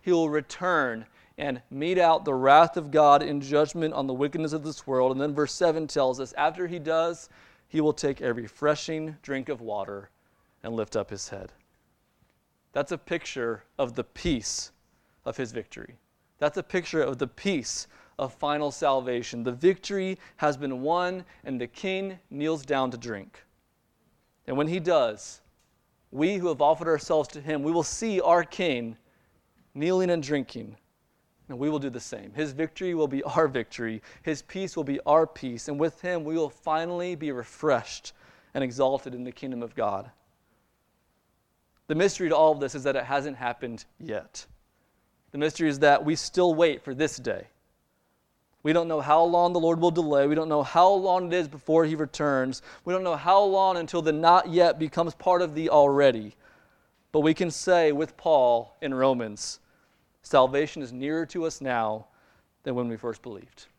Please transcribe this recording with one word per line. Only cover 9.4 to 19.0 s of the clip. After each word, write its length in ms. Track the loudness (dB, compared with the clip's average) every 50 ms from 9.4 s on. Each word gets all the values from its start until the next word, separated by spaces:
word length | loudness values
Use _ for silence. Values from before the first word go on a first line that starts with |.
| -6 -8
of 120 | -10 -8
water 500 | -8 -8 -6 -6 -6 -8 -10 -12 -14 _ _ _ _ _ _ _ _ _ _ _
and 120 | -12 -8 -6
lift 200 | -6 -6 -4 -4
up 140 | -6 -6 -6
his 180 | -10 -14 -12 -12
head." 240 | -12 -14 -14 -18 _ _ _ _ _ _ _ _ _ _ _ _ _ _ _ _ _ _ _ _ _ _ _ _
That's 200 | _ -6 -4 -4
a 60 | -8 -12
picture 680 | _ -8 -8 -8 -8 -10 -8 -6 -6 -6 -6 -8 _ _ _ -6
of 160 | -6 -4 -4
the 100 | -8 -10
peace 680 | _ _ -6 -4 -4 -4 -2 -4 -8 -8 -8 -10 -12 _ _ _ _ _ _ _ _ _ _ _
of 120 | -10 -8
his 160 | -8 -10 -8
victory. 440 | -8 -12 -12 _ -16 -18 -18 -18 -20 _ _ _ _ _ _ _ _ _
That's 200 | -4 -2 -2 -4
a 40 |
picture 400 | -8 _ -6 -6 -4 -2 -2 0
of 160 | 0 0 -2 -4
the 100 | -6 -8
peace 580 | _ -6 -4 -2 -2 -2 -4 -6 -10 -10 -12 _ _ -20 _ _ _ -8
of 160 | -8 -8 -6
final 360 | _ -4 -2 -2 -2 -2 -6
salvation. 720 | -4 -2 0 0 0 0